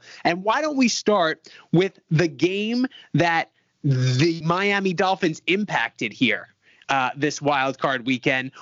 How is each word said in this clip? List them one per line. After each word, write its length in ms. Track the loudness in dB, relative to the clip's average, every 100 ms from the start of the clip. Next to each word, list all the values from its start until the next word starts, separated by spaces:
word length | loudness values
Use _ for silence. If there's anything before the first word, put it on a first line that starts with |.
| -6 -6
And 200 | -2 -2
why 180 | 0 -2
don't 160 | 0 0
we 100 | 0
start 640 | 2 2 2 2 -2 -10 -20 -2
with 280 | 0 0 -4 _
the 160 | 0 0
game 580 | 0 0 0 -2 -2 -2 -6 -4 0
that 340 | 2 2 -2 _ _ _
the 560 | -2 0 2 2 2 0 -2
Miami 480 | 0 0 0 0
Dolphins 480 | 0 0 2 -2 -2 -2
impacted 640 | -2 0 -2 -4 -6 -10
here, 360 | -2 0 0 -6 _ _ _ -4
uh, 200 | -2 -2 -2
this 240 | -4 -2
wild 360 | 0 0 0 -2
card 260 | -2 -2 -2
weekend, 440 | -2 0 -2 -4 -12